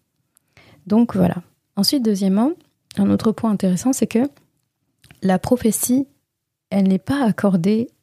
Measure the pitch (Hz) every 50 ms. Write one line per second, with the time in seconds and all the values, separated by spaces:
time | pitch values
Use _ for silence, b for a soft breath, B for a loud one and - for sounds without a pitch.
0 | _ _ _ _ _ _ _ _ _ b b b b b b b b 185 208 226
1 | 240 - - 190 180 175 - 180 - _ _ _ _ _ _ 202 196 - 294 285
2 | 233 220 208 190 202 196 190 202 233 294 349 - _ _ _ _ _ - - -
3 | 196 202 202 196 - 226 214 - - 226 208 185 - 185 185 170 - 254 269 -
4 | - - - 226 262 285 - _ _ _ _ _ _ _ _ _ _ _ _ _
5 | _ - - _ - 190 185 180 - - 254 240 - 220 202 - - - 247 269
6 | 277 - _ _ _ _ _ _ _ _ _ _ _ - - 202 196 190 190 185
7 | - - 269 285 262 220 180 - - 202 190 180 165 196 214 220 240 - _ _